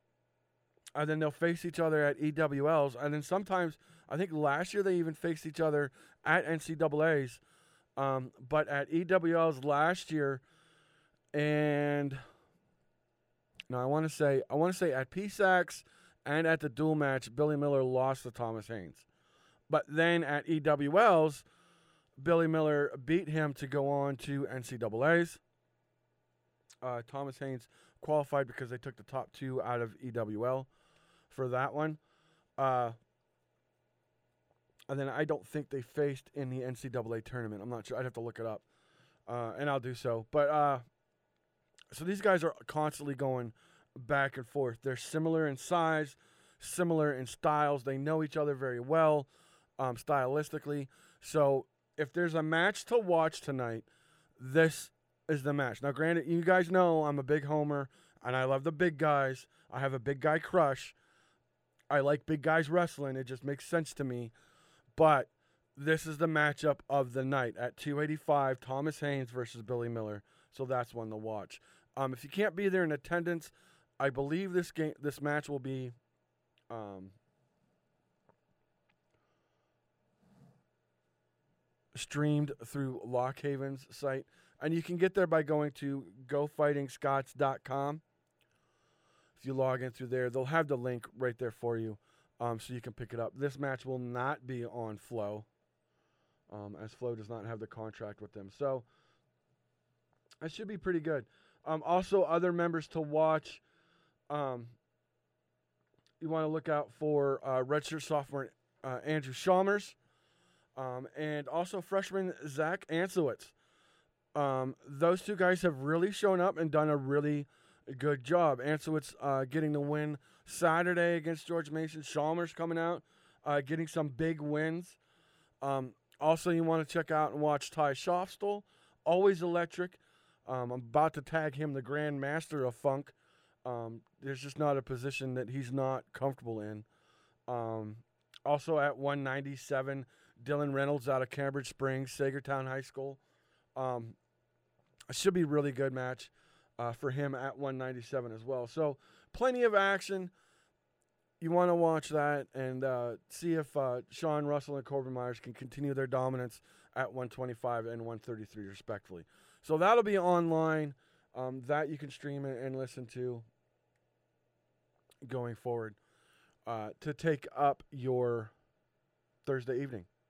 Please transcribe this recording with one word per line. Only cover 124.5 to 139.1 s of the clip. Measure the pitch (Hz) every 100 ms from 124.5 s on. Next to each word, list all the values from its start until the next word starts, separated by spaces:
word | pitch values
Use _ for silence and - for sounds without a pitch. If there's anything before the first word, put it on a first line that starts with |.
| 147 156 165 175 - _ _ _ _ _ _
Um, | 139 135 127 - _ -
also, | 151 165 180
you | 165
wanna | 165 160
check | 151 170 156
out | 156 147
and | 143
watch | 151 143 -
Ty | 160 147
Schofstall, | 131 185 180 185 - 202 202 - _ _ _
always | 156 180 196 175
electric. | 175 175 170 - 180 - _ _ _ _ -
Um, | 127 123
I'm | 127
about | 117 147 156
to | 151
tag | 131 160 156 135
him | 151
the | 135
Grand | 123 147 151 143
Master | 139 156 - 151
of | 127
Funk. | 117 143 135 - _ _ _ _ _ 127
Um, | 120 113 113 - _
there's | 135 131
just | 139 143
not | 147 139
a |
position | 127 127 139 135 135
that | 127 113
he's | 135 120
not | 135 131 131 -
comfortable | - 135 131 117 113
in. | 107 107 107 _ _ _ _ _ -
Um, | 120 113 110 107 110 - _ _ -
also | 139 147 - 156
at | 143 139
one | 139